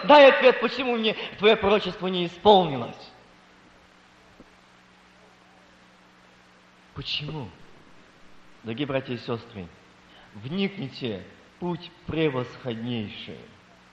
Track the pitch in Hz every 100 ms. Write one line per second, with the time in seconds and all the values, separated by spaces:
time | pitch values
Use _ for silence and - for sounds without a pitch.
0 | 185 294 269 262 254 - 233 247 254 233
1 | 220 - - - 208 214 196 208 180 -
2 | 185 185 175 - 208 196 165 131 117 -
3 | - - - - - - - - - -
4 | - - - - - - - - - -
5 | - - - - - - - - - _
6 | - _ - - - - - - - -
7 | - - 151 156 98 - - - - -
8 | - - - - - - 110 117 139 135
9 | 131 117 - 113 - 104 85 - - -
10 | - - - 104 120 190 196 165 135 -
11 | 127 95 92 - - - 175 165 - -
12 | - 156 160 127 123 - 127 113 120 120
13 | 101 - - 62 57 - - - -